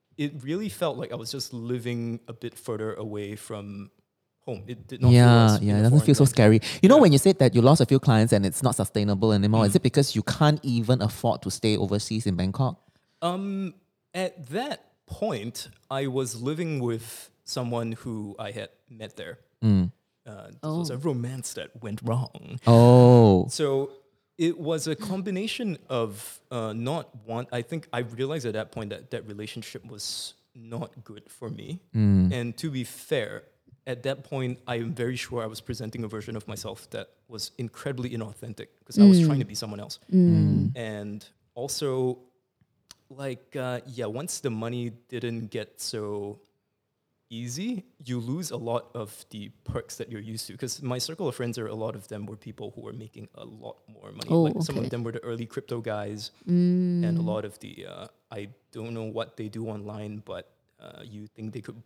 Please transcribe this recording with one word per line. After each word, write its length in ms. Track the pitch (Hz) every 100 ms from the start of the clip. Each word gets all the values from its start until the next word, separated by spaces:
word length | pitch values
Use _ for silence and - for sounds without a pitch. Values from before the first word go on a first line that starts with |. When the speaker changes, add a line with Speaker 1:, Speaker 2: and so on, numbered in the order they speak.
| _ -
Speaker 1:
it 160 | 147 147
really 280 | 135 180 214
felt 260 | - 165 123
like 160 | -
I 20 |
was 160 | 120 113
just 220 | 135 -
living 680 | 120 117 123 120 120 117 117 -
a 60 |
bit 220 | 117 120 -
further 360 | - 107 110
away 420 | 98 107 104 101 104
from 540 | - 104 101 101 95 _ _ _ _ _ -
home. 160 | 101 101
It 220 | 120 -
did 140 | 127
not 100 | 123
Speaker 2:
Yeah, 340 | 123 120 117 110
Speaker 1:
feel 80 | 107
as 60 |
Speaker 2:
yeah, 80 | 104
Speaker 1:
in 40 | 104
Speaker 2:
it 40 |
Speaker 1:
a 20 |
Speaker 2:
doesn't 80 | 113 143
Speaker 1:
foreign 80 | 156
Speaker 2:
feel 80 |
so 100 | 139
Speaker 1:
land. 60 | 139
Speaker 2:
scary. 300 | - 107 110 - -
You 60 | 190
know, 80 | 294
Speaker 1:
Yeah. 60 |
Speaker 2:
when 100 | 190
you 60 | 139
said 200 | 196 180
that 160 | 127
you 60 | 120
lost 200 | 127 160
a 40 | 185
few 120 | 131
clients 320 | 139 110 113
and 140 | 104 98
it's 160 | -
not 120 | 127 -
sustainable 540 | 95 107 101 95 110
anymore, 320 | 104 104 113
Speaker 1:
Mm. 40 | 104
Speaker 2:
is 60 | 175
it 60 |
because 340 | 123 143 139 110
you 60 |
can't 360 | - - 151 151
even 400 | 135 117 110 127
afford 400 | 104 - 117 -
to 80 | 95
stay 260 | - 110 104
overseas 500 | 95 104 - 110 101
in 80 |
Bangkok? 420 | 87 92 117 131 - _ _ _ -
Speaker 1:
Um, 540 | 170 185 196 196 185 - _ _ _
at 340 | 180 185 185 127
that 340 | 190 277 - _ _ -
point, 640 | - 214 120 113 - - _ -
I 160 | 135 139
was 340 | 131 123 113
living 400 | 131 156 165 143
with 480 | 120 110 113 - - _
someone 480 | - 135 123 117 113
who 420 | 113 127 110 101 98
I 140 | 104
had 180 | 107 101 _ _
met 280 | 110 107 -
there. 220 | 85 - _ -
Speaker 2:
Mm. 300 | 110 95 87 - _ _ -
Speaker 1:
Uh, 200 | 101 101
this 80 | -
was 280 | 156 165 156
Speaker 3:
Oh. 40 |
Speaker 1:
a 20 | 127
romance 560 | 160 123 123 131 -
that 160 | - 78 113
went 180 | 113 107
wrong. 560 | 110 123 - - - - 117
Speaker 2:
Oh. 800 | 117 120 123 123 120 110 90 123
Speaker 1:
So 400 | - 143 135 139 - _ _ _ -
it 200 | 165 170
was 260 | 151 160 160
a 80 |
combination 840 | 151 202 190 196 185 220 - 214 151 -
of, 520 | 123 110 101 - - -
uh, 220 | 120 110
not 340 | 110 123 160 - 110 110
want-, 220 | 117 123
I 100 | 123
think 260 | 117 165 -
I 80 | 120
realized 440 | 117 117 135 160 120
at 60 |
that 180 | 110 110
point 200 | 117 104
that 200 | 85 -
that 160 | 117 107
relationship 600 | 104 107 117 - - 113
was 480 | 104 - - - - _
not 480 | 120 113 117 - 127
good 180 | 113 104 -
for 180 | - 113
me. 320 | 110 104 180 _
Speaker 2:
Mm. 380 | 113 104 95 90
Speaker 1:
And 240 | 123 120 -
to 120 | 160
be 140 | 131
fair, 600 | 113 - - 143 101 104 - _ _ _ 135
at 160 | 123
that 220 | 135 135
point, 340 | - 135 127 123 -
I 100 | 117
am 160 | 117
very 220 | 117 120 123
sure 240 | - 123
I 40 | 110
was 140 | 110
presenting 420 | - 113 110 120
a 40 | 110
version 260 | 110 110 110
of 100 | 110
myself 420 | 107 104 95 -
that 200 | 107 - _ _
was 240 | 110 - -
incredibly 540 | 117 - 143 127 123
inauthentic 560 | 120 107 - 113 107 - _
'cause 140 | - 202
I 60 |
was 160 | 202 180
Speaker 3:
Mm. 60 | 160
Speaker 1:
trying 120 | 139
to 80 | 104
be 80 |
someone 240 | 104 110 104
else. 200 | 107 - -
Speaker 3:
Mm. 60 | 185
Speaker 2:
Mm. 540 | 175 165 101 101 104 123
Speaker 1:
And 480 | 110 107 104 104 - _ _
also, 640 | 123 135 - 143 131 127 123 _ _ _ _ _ _ _ - _
like, 460 | 135 135 123 _ 139
uh, 240 | 127 123 135
yeah, 200 | 123 107
once 340 | 123 143 -
the 100 | 131
money 420 | 110 113 123 120 113 -
didn't 420 | 120 117 117 110
get 300 | 113 107 -
so 600 | - 113 104 104 101 104 _ _ _ _ _ _ _ _ -
easy, 560 | 117 120 139 226 214 - _
you 160 | 123 123
lose 300 | 117 160 170
a 40 | 123
lot 340 | 113 120 -
of 320 | 120 107 - -
the 200 | 107 104 _
perks 320 | - 120 - -
that 140 | 117
you're 100 | 110
used 260 | 107 113 -
to. 100 | 98
'Cause 240 | 127 -
my 160 | 131 123
circle 280 | - 165 147
of 60 |
friends 240 | - 120 117
are, 80 | 107
a 80 |
lot 220 | 110 110 98
of 100 | -
them 160 | 107 104
were 100 | 107
people 340 | 113 - 107
who 80 | 120
were 100 | 110
making 360 | 117 110 - 107
a 100 | -
lot 340 | 113 110 117 - _
more 240 | 104 104
money. 160 | 101 -
Speaker 3:
Oh, 120 | 165
Speaker 1:
Like, 200 | 151 -
some 140 | 160 139
of 60 |
Speaker 3:
okay. 60 | -
Speaker 1:
them 120 | 120
were 100 | 117
the 100 | 113
early 220 | 120 113 113
crypto 340 | - - 117
guys, 500 | 113 104 104 107 107 _ -
Speaker 3:
Mm. 540 | 175 180 180 180 175
Speaker 1:
and 140 | 170 170
a 40 |
lot 220 | 170 107
of 140 | 104 -
the, 280 | 98 92 95
uh, 200 | 90 98 _ -
I 200 | 110 101 - _
don't 220 | 113 113
know 100 | 113
what 320 | 110 113 - -
they 120 | 107
do 200 | 113 113
online, 540 | 104 104 107 107 107
but, 280 | - 90 - _ _ _
uh, 240 | - -
you 220 | 117 104 104
think 260 | - 110
they 80 | 113
could 200 | 113 110